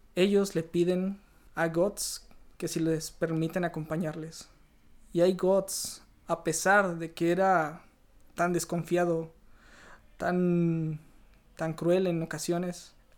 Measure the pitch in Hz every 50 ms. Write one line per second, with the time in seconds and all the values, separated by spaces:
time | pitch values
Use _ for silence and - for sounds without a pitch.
0 | - - - 175 185 202 202 202 196 196 - 160 160 - - 175 170 180 180 185
1 | 185 190 196 - - _ _ - - - - 156 165 165 160 170 180 208 202 -
2 | - - - - - - - - - - - - - - - 170 160 160 160 156
3 | 160 - - - 170 165 160 160 160 160 - 185 175 160 - 160 156 - 156 165
4 | 180 156 151 170 156 165 - - - - - - - _ _ _ _ - - -
5 | - - - 170 175 190 185 180 185 185 196 196 190 - - - - - - -
6 | - _ - _ - - 170 - - 165 156 - - 190 202 208 196 180 170 165
7 | 165 160 - - 170 170 175 180 190 190 185 165 156 147 165 - - - _ _
8 | _ _ - - - - - - 170 180 175 165 - - 175 170 160 - 175 175
9 | 175 175 165 165 160 160 - - - - - - - - - - - - - -
10 | - - - - - - 180 180 180 175 175 175 170 170 165 165 160 160 156 151
11 | - - - - - - - - _ _ - - 160 160 156 - 160 170 175 190
12 | 190 180 170 165 165 - - 156 - - 170 175 180 180 170 - - - - -
13 | _ _ _